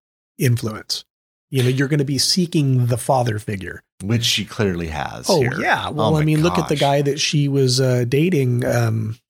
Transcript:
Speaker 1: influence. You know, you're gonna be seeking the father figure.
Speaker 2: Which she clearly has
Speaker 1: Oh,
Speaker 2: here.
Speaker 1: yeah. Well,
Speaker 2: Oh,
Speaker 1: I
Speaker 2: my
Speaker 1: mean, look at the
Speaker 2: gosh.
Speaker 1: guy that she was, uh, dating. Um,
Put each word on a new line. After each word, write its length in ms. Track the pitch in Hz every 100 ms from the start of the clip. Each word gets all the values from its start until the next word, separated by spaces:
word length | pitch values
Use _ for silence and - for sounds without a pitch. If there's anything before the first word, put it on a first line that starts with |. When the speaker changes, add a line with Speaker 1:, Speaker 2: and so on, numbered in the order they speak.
| _ _ _ -
Speaker 1:
influence. 680 | 135 117 110 110 - - - _ _ _ -
You 140 | 131
know, 60 | 123
you're 180 | 131 139
gonna 160 | 147 139
be 120 | 131
seeking 720 | - 185 175 165 139 127 120
the 100 | 120
father 420 | - 131 120 107
figure. 440 | - 98 90 - _ -
Speaker 2:
Which 200 | 95 117 117
she 200 | 110 95
clearly 420 | - 101 85 82
has 400 | 76 - 57 -
Speaker 1:
Oh, 120 | 175
Speaker 2:
here. 200 | 127 -
Speaker 1:
yeah. 280 | 349 - 98
Well, 160 | - -
Speaker 2:
Oh, 80 | 156
Speaker 1:
I 60 |
Speaker 2:
my 40 | 156
Speaker 1:
mean, 160 | 156
look 160 | 170 175
at 120 | 156
the 40 |
Speaker 2:
gosh. 60 | 147
Speaker 1:
guy 220 | 143 143
that 160 | 143 151
she 280 | - 147 143
was, 320 | 139 127 127
uh, 240 | 131 123 120
dating. 600 | 139 175 151 127 120 127
Um, 540 | 120 113 110 110 113